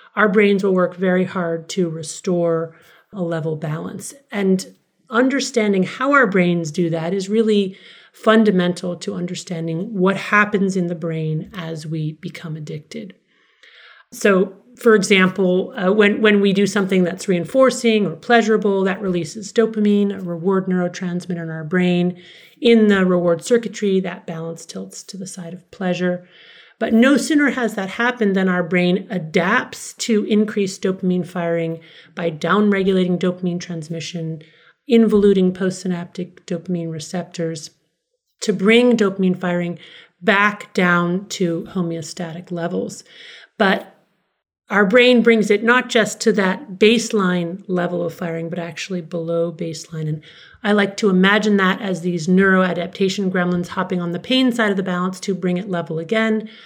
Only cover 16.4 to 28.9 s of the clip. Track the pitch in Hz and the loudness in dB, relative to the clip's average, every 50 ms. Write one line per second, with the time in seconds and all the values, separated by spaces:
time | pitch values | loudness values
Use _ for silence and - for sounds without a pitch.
16.4 | 202 202 190 196 202 196 - 214 196 190 196 185 180 170 180 - - - 185 175 | 4 2 2 2 2 0 0 0 -2 0 2 2 0 0 -2 -6 -4 -2 -2 -2
17.4 | 165 - - 262 262 254 247 - - 233 220 214 202 160 160 - - - 240 233 | -2 0 2 4 4 4 4 2 0 2 2 2 2 0 -4 -6 -2 2 2 4
18.4 | 226 214 220 208 208 208 196 196 190 190 190 196 214 190 175 175 160 151 - 220 | 4 4 2 2 2 0 0 0 0 0 -2 -4 -4 -4 -2 -2 -4 -6 -8 -12
19.4 | 196 - - 240 226 220 220 214 208 208 208 202 202 202 196 190 190 175 175 165 | -14 -6 0 0 2 2 2 0 2 2 4 4 2 0 -2 -6 -8 -10 -8 -4
20.4 | 165 196 190 190 185 190 185 180 180 175 175 - 185 180 175 175 175 - 180 170 | -2 0 0 0 0 0 0 0 -2 -2 -4 -6 -8 -6 -6 -6 -6 -6 -8 -8
21.4 | 165 165 160 160 160 151 185 185 180 180 180 175 175 180 175 - - - - - | -8 -8 -10 -10 -8 -2 0 0 2 2 2 2 0 0 -2 -6 -14 -20 -20 -20
22.4 | - - _ - - 233 233 226 214 208 202 190 185 180 180 175 175 175 170 165 | -20 -20 _ 0 4 6 6 6 6 6 4 4 4 2 2 2 2 2 0 0
23.4 | - - 240 226 233 196 202 - 214 202 190 190 185 180 180 190 - - 165 160 | 0 0 0 0 0 -2 -8 -4 -2 0 0 0 -2 -2 -8 -12 -12 -12 -12 -10
24.4 | 165 165 170 170 - - - 190 190 190 - - - - - 185 190 190 - 185 | -10 -10 -12 -12 -14 -16 -14 -14 -14 -14 -16 -20 -18 -18 -16 -16 -14 -14 -14 -14
25.4 | 170 170 180 180 - _ - - 190 180 180 170 180 180 180 180 180 _ _ - | -14 -14 -14 -16 -18 _ -12 -6 -4 -2 -2 0 0 -2 -2 -2 -6 _ _ -20
26.4 | - - - - - - _ - 220 226 220 220 240 277 294 240 - - 320 294 | -20 -20 -20 -20 -20 -18 _ -6 -2 2 4 6 6 6 6 4 2 2 2 2
27.4 | 294 269 - 269 240 214 220 208 190 190 - - 233 247 247 247 220 196 190 196 | 2 2 0 0 -2 -4 -2 -4 -8 -6 -4 -2 -2 -2 0 0 0 2 2 2
28.4 | 185 185 180 180 170 165 185 180 180 180 | 2 2 2 0 0 0 0 0 2 2